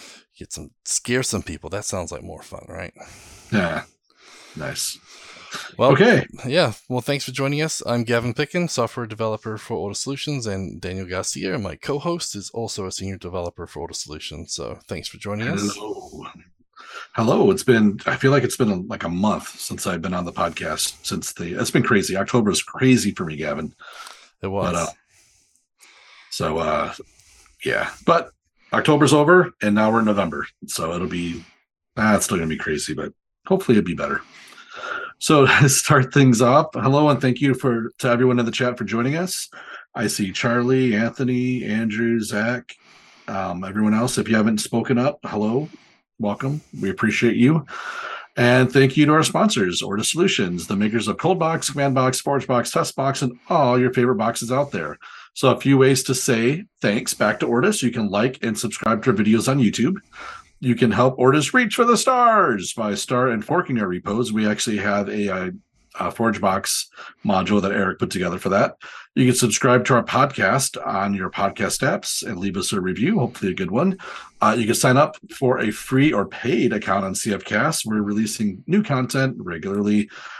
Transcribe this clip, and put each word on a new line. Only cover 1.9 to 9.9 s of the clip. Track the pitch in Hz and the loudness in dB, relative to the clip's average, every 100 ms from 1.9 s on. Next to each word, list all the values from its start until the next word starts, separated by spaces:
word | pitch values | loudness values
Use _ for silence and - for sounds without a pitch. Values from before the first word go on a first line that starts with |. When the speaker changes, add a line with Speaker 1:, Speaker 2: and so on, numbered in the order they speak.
| 95 82 | -6 -6
Speaker 1:
like | 85 | -10
more | - 78 | -14 -16
fun, | - 95 - | -16 -18 -14
right? | 87 87 - - - - - - | -12 -14 -14 -20 -20 -20 -20 -4
Speaker 2:
Yeah. | 107 87 - - _ _ _ - - - - | -2 -2 -4 -10 _ _ _ -20 -20 -20 -12
Nice. | 76 80 - - _ - - - - - - - | -10 -8 -8 -10 _ -20 -20 -20 -16 -14 -10 2
Speaker 1:
Well, | 123 | 4
Speaker 2:
Okay. | 135 220 180 - - 127 | 6 6 6 2 -8 -2
Speaker 1:
yeah. | 156 143 101 - | 0 0 -2 -8
Well, | 123 | -6
thanks | 135 147 | -2 -4
for | - | -4
joining | 127 135 147 | -4 -2 -2
us. | 156 - - | -4 -4 -2
I'm | 120 | -2
Gavin | 117 120 120 | 0 0 0
Pickin, | 113 147 180 170 | -4 -4 -2 -2
software | - 123 - 113 | -2 -4 -4 -10
developer | 107 110 107 113 107 | -6 -4 -4 -8 -10
for | - 107 | -8 -6
Order | 101 | -6